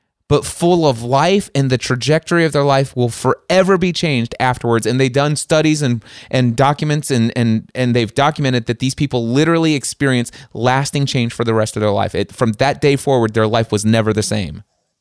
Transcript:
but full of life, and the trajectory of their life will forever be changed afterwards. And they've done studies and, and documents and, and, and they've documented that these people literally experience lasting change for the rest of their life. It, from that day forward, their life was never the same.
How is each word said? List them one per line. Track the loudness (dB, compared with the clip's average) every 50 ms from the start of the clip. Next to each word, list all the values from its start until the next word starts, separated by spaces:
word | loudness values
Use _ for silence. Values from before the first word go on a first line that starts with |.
| _ _ _ _ _
but | 0 0 0 0
full | -4 -4 -2 0 2 2 4 2
of | 2 0 0 -2
life, | -2 0 2 2 2 2 0 -2 -2 -2
and | -2 0 0
the | 0
trajectory | -2 -2 -2 -4 -2 0 0 0 0 0 0 0 2 2
of | 2 2
their | 0 2
life | 2 2 0 0 -2 -2
will | -2 -2 -2
forever | -2 -2 -2 -2 -2 -2 _ 0 2 2 4 2 2
be | 2 0 -2 -2
changed | -2 -2 -2 0 -2 -2 -4 -4 -2
afterwards. | 0 0 0 0 0 0 0 0 0
And | 0 0 0
they've | 0 0 2
done | 0 0 0 -2
studies | -4 -2 0 2 2 2 2 0 0
and, | 0 0 -2 -2 -6 -10 -20 -20 -8 -4
and | 0 0 2 2 2
documents | 2 2 2 2 0 -2 -2 -2 -2 -2 0
and, | 0 0 0 0 0
and, | 0 0 2 0 0 -2 -6 -4
and | -2 0 0 2
they've | 0 0 0 0
documented | 0 0 0 0 0 -2 0 0 0 -2
that | -4 -4 -2
these | -4 -4 -2
people | -2 -2 -2 -2 -2 -2
literally | 0 2 2 2 2 2 2 2 2 0
experience | 0 -2 -6 -6 -2 0 0 0 0 -2 -4 -8 -16 -20 -16 -8
lasting | -2 0 0 2 0 0 -2 -2 -2 -2
change | -2 0 -2 -2 -2 -2
for | -2 -2
the | 0 0
rest | 0 0 -2 -2
of | -2
their | 0 0
life. | 0 0 -2 -2 -2
It, | -4 -4 -4 -4
from | -2 -2 -2 0
that | 0 0 -2 0 0
day | 2 0 0
forward, | 0 0 0 2 2 2 2 2
their | 0 0
life | 2 0 0 0 0
was | -2 -2 0
never | 2 2 2 2 0
the | 0 -2 -2
same. | -2 -4 -4 -6 -6 -10 -14 -18 _ _ _ _ _ _ _